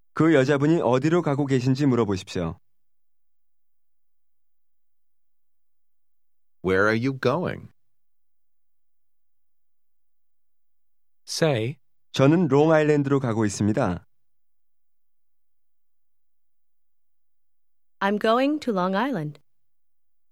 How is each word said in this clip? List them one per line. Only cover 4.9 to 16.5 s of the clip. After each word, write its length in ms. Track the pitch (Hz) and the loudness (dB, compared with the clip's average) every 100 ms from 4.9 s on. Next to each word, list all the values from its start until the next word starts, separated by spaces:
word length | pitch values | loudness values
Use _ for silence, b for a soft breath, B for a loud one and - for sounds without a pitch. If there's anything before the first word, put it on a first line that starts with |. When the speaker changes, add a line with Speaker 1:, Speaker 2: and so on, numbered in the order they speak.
| _ _ _ _ _ _ _ _ _ _ _ _ _ _ _ _ _ | _ _ _ _ _ _ _ _ _ _ _ _ _ _ _ _ _
Speaker 2:
Where 220 | 90 95 107 | -2 0 2
are 60 | |
you 240 | 110 131 135 | 0 -4 -4
going? 520 | 123 156 139 - - _ _ _ _ _ _ _ _ _ _ _ _ _ _ _ _ _ _ _ _ _ _ _ _ _ _ _ _ _ _ _ _ _ _ _ - | -2 -2 -6 -10 -14 _ _ _ _ _ _ _ _ _ _ _ _ _ _ _ _ _ _ _ _ _ _ _ _ _ _ _ _ _ _ _ _ _ _ _ -14
Speaker 3:
Say, 520 | - 160 120 117 160 _ _ _ | -2 0 0 -4 -8 _ _ _
Speaker 1:
저는 320 | - 135 170 160 | 2 4 4 4
롱아일랜드로 720 | 139 160 156 151 147 139 139 | 2 4 4 4 2 2 0
가고 260 | 127 110 | 0 -2
있습니다. 600 | 107 - 104 107 110 85 - _ _ _ _ _ _ _ _ _ _ _ _ _ _ _ _ _ _ _ _ _ _ _ _ | -2 0 0 0 -2 -4 -10 _ _ _ _ _ _ _ _ _ _ _ _ _ _ _ _ _ _ _ _ _ _ _ _